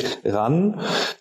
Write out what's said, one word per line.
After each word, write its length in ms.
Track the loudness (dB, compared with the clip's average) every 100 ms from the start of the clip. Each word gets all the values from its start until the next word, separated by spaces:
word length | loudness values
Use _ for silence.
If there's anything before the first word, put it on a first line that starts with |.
| -2 -2
ran. 560 | -2 0 2 4 2 0 -2 -2 -2 -4